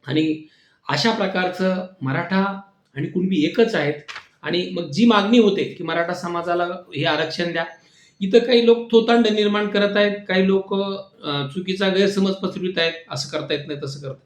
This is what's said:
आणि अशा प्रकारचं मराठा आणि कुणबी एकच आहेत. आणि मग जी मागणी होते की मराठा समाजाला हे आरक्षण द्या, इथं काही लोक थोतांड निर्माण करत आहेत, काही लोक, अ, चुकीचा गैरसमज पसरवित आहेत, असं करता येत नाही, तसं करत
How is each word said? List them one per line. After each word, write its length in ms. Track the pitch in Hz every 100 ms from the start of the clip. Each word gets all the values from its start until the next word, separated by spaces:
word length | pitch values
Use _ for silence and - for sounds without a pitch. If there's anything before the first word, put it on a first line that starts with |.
| -
आणि 360 | 156 160 156 - _ _ _ -
अशा 220 | 143 226
प्रकारचं 760 | 190 190 185 180 - 190 185 - -
मराठा 600 | 135 151 175 190 196 196 - _ _ 139
आणि 120 | 170
कुणबी 380 | 180 185 185 156
एकच 300 | - 226 170
आहेत. 180 | 147 147 - - - _
आणि 280 | 147 175 185
मग 180 | 175 160
जी 140 | 147 233
मागणी 340 | 208 196 240
होते 240 | 208 165
की 200 | 135 -
मराठा 300 | 165 165 170
समाजाला 500 | 175 175 170 170 175
हे 420 | 175 175 - 143 160
आरक्षण 460 | 151 156 - 170
द्या, 140 | 165 165 - _ _ _ _
इथं 200 | 196 233
काही 260 | 240 240 233
लोक 260 | 233 233
थोतांड 360 | 226 226 233 220
निर्माण 400 | 214 208 208 208
करत 300 | 202 202 202
आहेत, 200 | 208 202 -
काही 200 | 190 190
लोक, 260 | 196 190 196 196 196 - _ 151
अ, 220 | 143 135
चुकीचा 420 | 185 175 185 196
गैरसमज 440 | 185 196 196 190
पसरवित 400 | 190 185 190 180 185
आहेत, 160 | 165 - -
असं 260 | 143 - 156
करता 160 | 139
येत 140 | 147 147
नाही, 120 | 143
तसं 240 | 143 135 139
करत 80 | 131